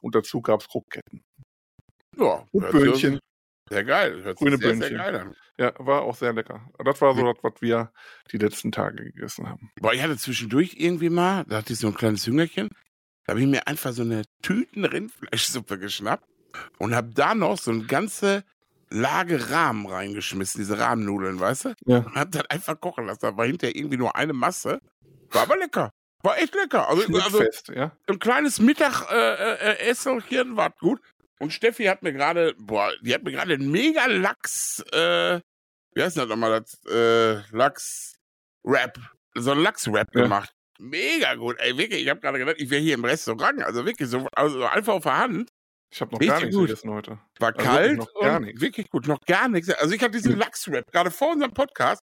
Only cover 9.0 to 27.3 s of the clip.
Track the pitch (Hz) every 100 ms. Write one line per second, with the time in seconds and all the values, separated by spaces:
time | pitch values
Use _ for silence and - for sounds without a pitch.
9 | - - - - - - 110 - 107 123
10 | 151 131 - 117 113 120 180 - 165 175
11 | 170 170 180 190 156 110 107 113 110 101
12 | 113 104 110 135 165 - 208 - _ _
13 | _ _ - 104 135 135 - 147 135 120
14 | 117 113 107 _ - 196 - - 185 -
15 | 214 - - - - 127 107 101 101 -
16 | 104 165 _ _ _ - - _ 104 117
17 | 117 117 147 220 180 202 - 113 113 135
18 | 202 - 202 196 196 _ _ _ _ 104
19 | 127 160 180 160 117 147 156 110 98 92
20 | 101 101 104 95 95 - 101 107 117 120
21 | 101 101 95 92 92 131 269 233 - 123
22 | 117 - 156 156 - 147 - 156 180 -
23 | 110 107 110 101 117 175 123 - 147 131
24 | 120 - 147 139 131 185 - 269 _ _
25 | _ _ _ - 120 330 349 - 127 _
26 | _ _ 190 - 311 381 392 233 131 165
27 | 208 175 190